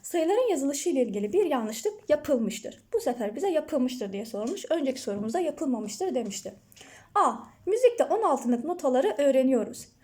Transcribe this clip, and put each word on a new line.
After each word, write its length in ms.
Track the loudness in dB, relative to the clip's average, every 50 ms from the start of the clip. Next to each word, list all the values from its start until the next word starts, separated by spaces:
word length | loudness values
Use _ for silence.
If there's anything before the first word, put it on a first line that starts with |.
sayıların 480 | -10 -4 0 0 2 2 2 2 2 2
yazılışı 400 | 2 0 0 -2 -2 -2 -2 0
ile 120 | 0 0
ilgili 320 | 0 0 0 -4 -2 0 2
bir 120 | 2 2
yanlışlık 640 | 2 2 0 -2 -4 -6 -4 -4 -6 -6 -4 0 0
yapılmıştır? 720 | 0 2 2 2 0 2 0 -2 -4 -6 -10 -12 -16 -16 _ -4 -4
Bu 60 | -2
sefer 360 | 0 -2 -2 -2 -4 -6 -4
bize 140 | -2 -2 0
yapılmıştır 640 | 0 0 -2 0 0 0 0 0 -2 -4 -8 -6 -6
diye 120 | -8 -8
sormuş. 400 | -8 -8 -6 -6 -6 -6 -6 -4 -2
Önceki 320 | -2 0 0 -2 -4 -4
sorumuzda 380 | -4 -6 -4 -4 -4 -2 -2 -2
yapılmamıştır 760 | -2 -2 -2 -4 -2 -2 -2 -2 -4 -6 -6 -4 -4 -2 -2
demişti. 380 | -2 -4 -4 -8 -10 -10 -12 -14 -16 _ -20 -20 -20 -20 -20 -20 -20 -10 _ 0
A. 180 | 2 2 2 0 -2 -10 -18 -18 _ -4
Müzikte 380 | -2 2 4 4 4 4 4 0
on 180 | 2 2 2
altılık 440 | 2 2 2 2 2 0 0 0 0
notaları 500 | -2 -4 -2 0 2 2 4 2 2 2
öğreniyoruz. 680 | 4 4 4 6 6 4 4 4 2 0 -2 -8 -14 -16 -20 _ _